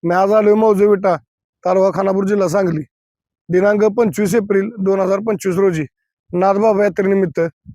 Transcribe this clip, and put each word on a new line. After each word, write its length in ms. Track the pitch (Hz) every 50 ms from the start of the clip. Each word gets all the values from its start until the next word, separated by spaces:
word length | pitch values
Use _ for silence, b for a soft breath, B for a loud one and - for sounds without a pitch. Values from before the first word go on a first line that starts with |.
मी 120 | - 170 175
आज 180 | 185 196 196
आलोय 220 | 214 214 208 208 208
मौजे 320 | 220 220 220 208 190 208
विटा, 300 | 208 208 185 202 190 170 - - _ _ _ _ _ _ _ -
तालुका 260 | - 185 190 190 196 -
खानापूर, 300 | 190 190 196 190 196 196
जिल्हा 240 | 190 208 202 185 165
सांगली. 340 | 160 202 190 175 160 156 147 - _ _ _ _ _ _ _ _ _ _ _ -
दिनांक 360 | 175 180 196 202 214 208 214
पंचवीस 500 | 214 208 247 233 202 143 208 208 180 202
एप्रिल 360 | 233 202 208 196 196 196 220 240 208
दोन 220 | 190 190 196 190
हजार 180 | 190 185 196 202
पंचवीस 380 | 214 226 208 - - 190 175
रोजी 280 | 190 196 190 170 156 143 - _ _ _ _ _ _ _ _
नाथबाबा 520 | 170 175 185 196 196 202 220 226 202 196 208
यात्रेनिमित्त 560 | 202 165 - 196 196 196 196 190 165 - 170 165 165 - _ _ -